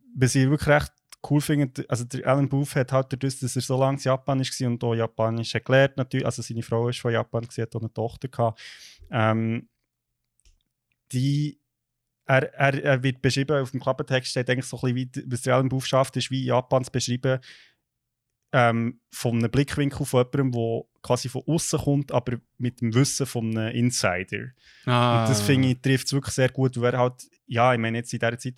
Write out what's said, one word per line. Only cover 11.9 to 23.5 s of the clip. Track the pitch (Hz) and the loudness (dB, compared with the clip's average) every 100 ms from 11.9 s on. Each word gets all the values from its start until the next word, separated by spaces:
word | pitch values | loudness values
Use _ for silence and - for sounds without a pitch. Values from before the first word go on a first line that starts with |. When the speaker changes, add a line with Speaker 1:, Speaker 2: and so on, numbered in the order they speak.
| _ _ _ - | _ _ _ 2
Speaker 1:
er, | 135 143 | 2 2
er, | - 139 139 | 0 0 2
er | 151 131 | 2 2
wird | 135 127 | 0 0
beschrieben, | 135 139 139 147 | 0 0 0 0
auf | 127 | -2
dem | 127 | -4
Klappentext | - 135 139 131 127 | -4 -4 -2 -2 -2
steht | 131 123 | -4 -2
eigentlich | 127 - | -2 -4
so | 123 | -4
ein | 131 | -2
bisschen, | 123 127 135 131 | -2 -4 -8 -8
wie, | |
was | 123 | -6
der | 135 | 2
Alan | 127 131 | 2 2
Booth | 131 - | -2 0
schafft, | 131 135 131 | 0 2 -2
ist, | - | -4
wie | 131 | -4
Japan | 127 123 - 135 | 0 0 2 0
zu | 131 | 0
beschreiben, | 127 - 123 131 131 - - _ _ _ _ _ _ _ _ - | -4 -2 -2 0 -2 -4 -20 _ _ _ _ _ _ _ _ -2
ähm, | 135 120 117 117 - _ | 4 4 4 -2 -6 _
von | - 120 113 | -4 -2 0
einem | 113 | 0
Blickwinkel | 131 143 - 139 - 139 | 0 0 0 -2 -2 0
von | 127 123 | 0 2
jemandem, | 143 131 | 0 0
der | 120 113 117 - _ | 0 -2 -4 -6 _
quasi | - 123 123 | -2 -2 -2
von | 131 - | -6 -2
außen | 160 - 156 | -2 0 -2
kommt, | - 143 143 | 0 0 0
aber | 127 123 117 _ - | -2 -2 -8 _ -8
mit | 123 - | -6 -4
dem | 117 | 0
Wissen | 113 139 - 131 | 2 2 0 -4
von | 120 113 | -4 -4